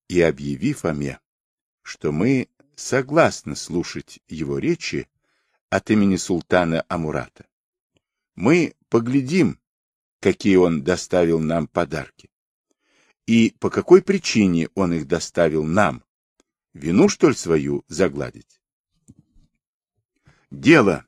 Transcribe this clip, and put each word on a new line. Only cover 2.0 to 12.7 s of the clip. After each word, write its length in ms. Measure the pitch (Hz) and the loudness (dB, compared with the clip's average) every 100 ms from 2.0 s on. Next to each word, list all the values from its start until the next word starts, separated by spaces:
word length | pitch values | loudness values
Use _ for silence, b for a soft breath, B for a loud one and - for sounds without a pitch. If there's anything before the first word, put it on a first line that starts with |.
| 78 | -6
мы 380 | 76 110 135 113 _ _ - | -2 0 -2 -4 _ _ -16
согласны 800 | - 127 131 151 131 - - 69 | -4 -4 -2 2 2 0 -12 -12
слушать 640 | - 82 82 - - - - | -6 -6 -6 -10 -14 -20 -16
его 320 | 78 71 69 | -10 -6 -4
речи 480 | 131 170 - 73 - _ _ _ _ _ - | -4 -4 -6 -8 -10 _ _ _ _ _ -4
от 200 | 95 - | -4 0
имени 280 | 107 101 92 | 2 2 0
султана 680 | - 90 - 90 87 80 - | -2 -4 0 0 2 -2 -4
Амурата. 580 | 90 78 71 60 _ - _ _ _ _ _ _ _ _ - | -6 -6 -6 -8 _ -20 _ _ _ _ _ _ _ _ -4
Мы 400 | 95 175 160 - _ | 0 2 0 -6 _
поглядим, 720 | 117 120 139 127 185 123 65 _ _ _ _ _ - | -2 0 -2 0 0 0 -2 _ _ _ _ _ -2
какие 380 | 101 90 104 92 | -2 0 2 4
он 260 | 87 80 | 4 2
доставил 560 | 69 90 - 90 85 82 | -2 -4 -2 0 2 0
нам 280 | 78 82 76 | -2 -4 -4
подарки, 600 | - 80 76 65 _ _ _ _ _ _ | -4 -4 -6 -12 _ _ _ _ _ _